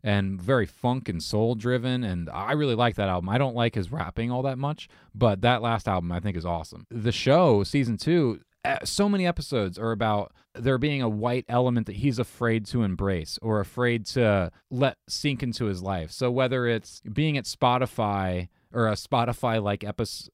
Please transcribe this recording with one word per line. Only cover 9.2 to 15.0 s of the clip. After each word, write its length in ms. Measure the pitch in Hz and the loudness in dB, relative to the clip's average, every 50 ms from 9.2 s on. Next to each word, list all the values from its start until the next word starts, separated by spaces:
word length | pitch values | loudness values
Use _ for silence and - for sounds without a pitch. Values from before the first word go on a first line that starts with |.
| 185 | 0
episodes 520 | 175 170 - 147 - 143 120 101 92 87 - | 0 -2 -2 -4 -2 -2 0 0 -2 -4 -4
are 120 | 110 113 | -4 -2
about 420 | 113 101 113 110 107 104 101 - _ _ _ _ - | -2 0 0 2 2 0 -2 -4 _ _ _ _ -10
there 220 | - 117 135 135 | -4 0 0 2
being 240 | 123 123 151 143 139 | 2 2 0 0 0
a 80 | 127 113 | 0 0
white 380 | 107 104 107 120 120 127 - - | 0 0 -2 -2 -2 -2 -2 0
element 380 | 120 120 127 127 120 117 110 | 0 2 2 4 2 0 0
that 100 | - 95 | -2 -4
he's 220 | 101 123 143 123 110 | 0 0 0 2 0
afraid 480 | 120 - - - 120 117 113 113 104 | -2 -4 -4 -2 0 2 2 2 0
to 160 | - - 120 113 | -2 -2 0 0
embrace 560 | 98 92 85 98 98 95 85 78 - - - | 0 0 0 0 0 0 0 -2 -6 -8 -6
or 180 | - 113 107 104 | -2 0 0 0
afraid 460 | 98 - - - 123 120 117 117 101 | 0 -2 -2 0 0 2 2 0 -2
to 480 | - - 131 120 107 101 98 90 82 - _ _ - | -2 0 2 4 4 4 4 2 0 -4 _ _ -6
let 280 | 135 123 139 131 - - | -2 0 0 0 0 -4